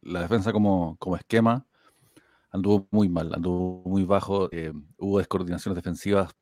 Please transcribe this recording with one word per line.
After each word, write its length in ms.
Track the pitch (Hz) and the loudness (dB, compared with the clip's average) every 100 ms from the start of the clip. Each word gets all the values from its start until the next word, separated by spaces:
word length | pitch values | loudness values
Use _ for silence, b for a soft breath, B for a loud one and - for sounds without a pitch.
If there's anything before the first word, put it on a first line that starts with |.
la 200 | - 87 | -8 -6
defensa 300 | 87 113 101 | -2 0 0
como, 420 | 107 104 95 85 78 | 2 2 2 0 -6
como 160 | - 87 | -6 -6
esquema 480 | - 110 113 120 - b b b b b b b b | 0 2 4 2 -4 b b b b b b b b
anduvo 360 | 95 95 104 98 | -4 2 2 2
muy 180 | 107 101 | 2 2
mal, 240 | 87 82 | 2 -2
anduvo 500 | 78 87 90 92 92 92 | -2 -2 0 -2 -4 -2
muy 160 | 98 92 | 0 2
bajo, 440 | 98 95 98 90 | 0 2 -2 -2
eh, 200 | 85 80 76 73 _ | -4 -8 -10 -16 _
hubo 200 | 98 98 | 0 0
descoordinaciones 560 | 92 95 90 87 - 90 | 0 -2 -4 -6 -6 -6
defensivas 560 | 87 85 98 98 95 - | -6 -6 0 0 0 -6